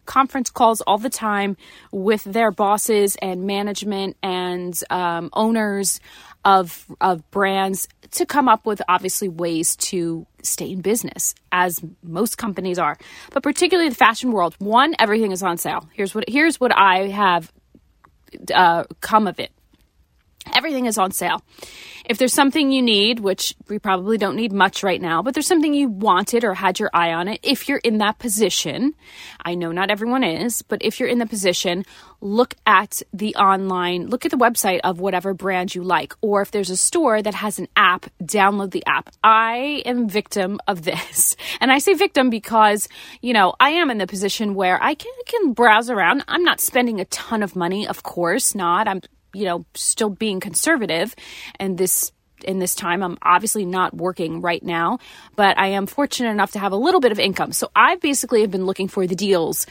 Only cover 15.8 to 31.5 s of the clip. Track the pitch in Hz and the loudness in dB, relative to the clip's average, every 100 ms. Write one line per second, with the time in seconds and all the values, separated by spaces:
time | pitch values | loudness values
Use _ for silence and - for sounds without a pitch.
15.8 | 156 - 196 214 - 254 330 - 247 - | -8 -6 -6 -4 -2 2 2 2 2 6
16.8 | 196 185 196 196 196 175 165 _ _ _ | 6 4 2 0 2 2 -2 _ _ _
17.8 | _ _ _ _ _ - - - 180 170 | _ _ _ _ _ -18 0 4 6 4
18.8 | - - - 220 202 - - _ _ _ | -2 -8 0 2 2 -4 -10 _ _ _
19.8 | _ _ _ _ _ _ - 254 302 269 | _ _ _ _ _ _ -4 -2 -2 -2
20.8 | 247 214 190 - 185 180 - - - - | -2 0 -2 -2 -4 -4 -6 -20 -20 -20
21.8 | - - - 226 254 - 277 311 277 269 | -20 -18 -8 0 2 4 2 2 0 2
22.8 | 247 202 208 233 196 190 - - - 208 | 2 2 2 0 -2 -2 -4 -8 -10 -8
23.8 | 208 185 190 220 196 185 233 196 190 - | -2 -2 0 0 0 -2 -4 0 0 0
24.8 | 196 175 175 165 220 277 285 359 302 285 | -2 -2 0 -2 -2 -2 0 2 2 2
25.8 | 277 196 214 180 208 233 226 185 190 185 | 0 0 2 2 2 0 0 0 0 0
26.8 | 214 175 170 165 185 220 - 277 - 285 | 0 2 2 0 -4 -4 0 0 0 -2
27.8 | 233 214 208 - 247 208 214 - 165 135 | 0 0 0 -2 -4 0 0 0 -4 -2
28.8 | 262 - - - - - 170 175 165 175 | -4 -4 -14 -20 -20 -12 -8 -6 -4 -2
29.8 | 196 208 226 262 214 160 240 - - 208 | -2 0 0 0 0 0 -4 -4 -6 -4
30.8 | 220 - 254 240 226 214 185 | -2 -2 0 0 -2 0 0